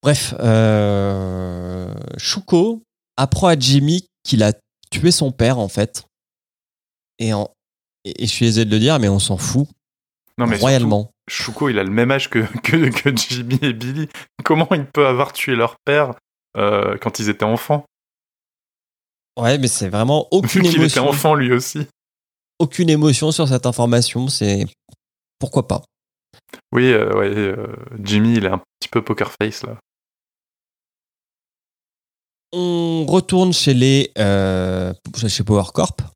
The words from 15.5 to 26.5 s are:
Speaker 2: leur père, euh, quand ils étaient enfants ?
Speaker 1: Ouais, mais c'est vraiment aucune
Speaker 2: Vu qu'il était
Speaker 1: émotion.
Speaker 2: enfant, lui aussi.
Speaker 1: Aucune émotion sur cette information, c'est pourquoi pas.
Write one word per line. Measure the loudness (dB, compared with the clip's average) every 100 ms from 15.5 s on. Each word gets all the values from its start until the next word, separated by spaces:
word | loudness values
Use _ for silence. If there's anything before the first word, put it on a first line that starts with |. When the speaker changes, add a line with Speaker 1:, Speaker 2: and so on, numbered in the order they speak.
Speaker 2:
leur | 0 0 -2
père, | 0 0 0 -4 _ _ _ -2
euh, | 0 2 0 -4
quand | -6 -4
ils | -4
étaient | 0
enfants ? | 0 -2 -2 -4 -4 _ _ _ _ _ _ _ _ _ _ _ _ _ _ -2
Speaker 1:
Ouais, | 0 2
mais | 0
c'est | -2 -4
vraiment | 0 2 0 0
aucune | -2 0 2
Speaker 2:
Vu | 2
qu'il | 4
était | 2 2
Speaker 1:
émotion. | 0
Speaker 2:
enfant, | 0 2
lui | 2 2
aussi. | 0 0 -8 -10 _ _ _ _ _ _ _
Speaker 1:
Aucune | -4 0 2
émotion | 4 4 2 0
sur | 0 0
cette | 0 -2
information, | 0 2 2 0 -4 -4
c'est | -2 -2 -2 -4 _ _ _ _ _ _ _
pourquoi | -4 -2 -2
pas. | -6 -8 _ _ _ _ _ _